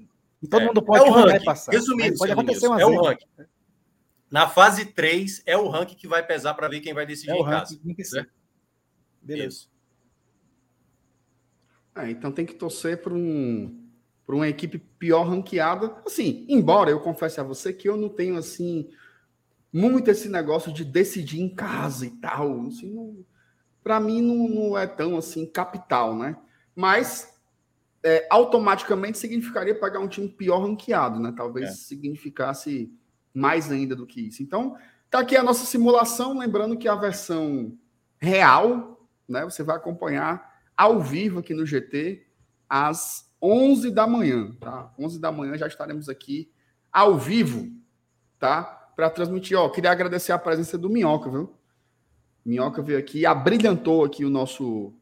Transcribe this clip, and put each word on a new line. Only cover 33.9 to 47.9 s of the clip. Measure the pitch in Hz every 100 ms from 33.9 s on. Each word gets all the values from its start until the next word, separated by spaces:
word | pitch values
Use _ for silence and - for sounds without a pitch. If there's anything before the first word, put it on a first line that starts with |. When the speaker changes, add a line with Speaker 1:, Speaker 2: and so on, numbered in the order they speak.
| 127
Speaker 3:
do | 123
que | 123
isso. | 110 -
Então, | 139 202 262 - - _ _
tá | 254
aqui | 254 262
a |
nossa | 247 240
simulação, | - 240 233 240 233 - 262 269
lembrando | 240 202 214 233
que | 233
a |
versão | 202 202 190 - 165 156 135 113 - _ _ _ _
real, | 165 190 156 135 226 247 - - _ _ -
né, | 127
você | 175 -
vai | 151 160
acompanhar | 170 170 165 143 156 180 - _ _ -
ao | 214 226
vivo | 135 156 208 180
aqui | 165
no | 156 156
G | 139
T | - 143 165 190 _ _ _ _ _
às | 139 147 165 - - - _
onze | 175 233 269 254 240
da | 208 226
manhã, | 240 160 123 101 -
tá? | 117 127 120 -
Onze | 156 165
da | 160
manhã | 151 139 151
já | 160
estaremos | - 151 151 147
aqui | 135 - 143 160 _ _ _ _
ao | 190 202 160
vivo, | 123 226 160 117 90 - _